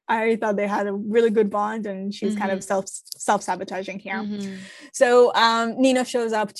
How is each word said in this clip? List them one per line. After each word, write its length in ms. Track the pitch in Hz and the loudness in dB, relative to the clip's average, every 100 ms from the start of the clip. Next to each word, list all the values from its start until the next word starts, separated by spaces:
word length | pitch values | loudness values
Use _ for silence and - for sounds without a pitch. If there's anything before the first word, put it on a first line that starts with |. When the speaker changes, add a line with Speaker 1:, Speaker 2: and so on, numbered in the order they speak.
| - | -2
Speaker 1:
I 280 | 226 226 226 | 0 2 0
thought 200 | 220 202 | 0 0
they 100 | 202 | 0
had 180 | 208 202 | -2 -2
a 60 | |
really 380 | 202 214 233 226 | -4 0 2 4
good 180 | 214 208 | 4 2
bond, 360 | 208 208 220 202 | 0 -4 -4 -8
and 280 | 190 196 | -8 -8
she's 220 | 196 214 208 | -4 -4 -2
kind 160 | 196 | -2
of 60 | 190 | -4
Speaker 2:
Mm-hmm. 80 | - | -2
Speaker 1:
self, 180 | 196 190 - - - - | -4 -4 -12 -16 -4 0
self-sabotaging 680 | 202 - 180 190 190 196 190 | 0 0 -6 -6 -8 -8 -10
here. 180 | 190 196 | -8 -8
Speaker 2:
Mm-hmm. 340 | 208 208 196 190 190 - 294 | -6 -8 -8 -12 -16 -20 -8
Speaker 1:
So, 400 | - 254 247 240 | 2 6 6 6
um, 400 | 202 226 226 233 226 | 4 4 4 0 2
Nino 240 | 262 254 | 2 2
shows 280 | 247 247 226 | 0 -2 -2
up 200 | 214 208 | -2 -2